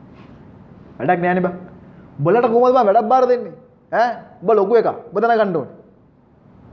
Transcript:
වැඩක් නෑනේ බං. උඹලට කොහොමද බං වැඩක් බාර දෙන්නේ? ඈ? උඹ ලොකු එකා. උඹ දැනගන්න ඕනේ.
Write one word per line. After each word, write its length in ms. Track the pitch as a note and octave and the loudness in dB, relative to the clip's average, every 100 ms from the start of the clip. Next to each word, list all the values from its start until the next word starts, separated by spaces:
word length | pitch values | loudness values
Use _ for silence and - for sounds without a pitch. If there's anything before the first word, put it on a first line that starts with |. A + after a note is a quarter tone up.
| - - - - - - - - - - | -20 -20 -20 -20 -20 -20 -20 -20 -20 -8
වැඩක් 240 | C#3+ F3+ | -6 -4
නෑනේ 220 | F3 F3+ | -2 -2
බං. 100 | F3+ - - - - - - - | -4 -8 -16 -20 -20 -20 -20 -6
උඹලට 280 | D3+ G#3+ A#3+ | 0 0 2
කොහොමද 280 | A3+ B3 B3 | 2 2 2
බං 120 | F#3+ | 4
වැඩක් 200 | G#3+ A3 | 2 2
බාර 200 | C4 B3 | 2 2
දෙන්නේ? 260 | B3 G#3 D3+ - _ - | 0 -4 -16 -20 _ -8
ඈ? 180 | F3+ A#3+ G#3 - - | -2 -2 -4 -14 -10
උඹ 80 | F3 | 0
ලොකු 240 | G#3+ F#3+ A#3 | 2 4 2
එකා. 200 | F3+ - - | 2 -4 -8
උඹ 140 | F3+ | -2
දැනගන්න 340 | A#3 A#3 G3+ E3 | 0 2 0 -2
ඕනේ. 200 | A#2 - - _ _ _ _ _ _ - - | -6 -14 -20 _ _ _ _ _ _ -20 -20